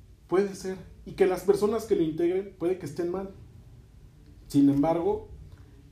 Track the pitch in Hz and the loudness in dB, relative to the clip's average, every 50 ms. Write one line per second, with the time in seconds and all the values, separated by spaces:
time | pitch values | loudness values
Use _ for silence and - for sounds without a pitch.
0 | - - - - - - 170 190 202 196 185 - - 190 185 180 - - - - | -20 -20 -20 -20 -6 0 0 2 2 0 -2 -8 -8 -8 -10 -10 -12 -18 -20 -18
1 | - 190 - - 190 185 185 175 - 196 196 - 202 220 233 220 214 - 202 196 | -18 -4 0 2 4 4 2 2 2 2 2 4 2 0 0 -2 0 0 0 2
2 | 165 156 156 160 170 170 185 190 202 196 - - 165 175 190 185 175 139 156 - | 2 0 0 0 0 0 0 -2 -4 -6 -8 -6 -4 -4 -4 -4 -8 -10 -8 -6
3 | 175 175 180 190 196 190 190 - - - - - - - - - - - - - | -6 -4 -4 -6 -8 -10 -12 -18 -20 -20 -20 -20 -20 -20 -20 -20 -20 -20 -20 -20
4 | - - - - - - - - - - - 143 139 139 139 139 151 160 165 170 | -20 -20 -20 -20 -20 -20 -20 -20 -10 -2 2 4 4 4 4 4 2 2 0 0
5 | 170 196 214 214 - - - - - - - - - - - - - - | 0 -2 -2 -4 -6 -12 -18 -20 -20 -20 -20 -20 -20 -20 -20 -20 -20 -20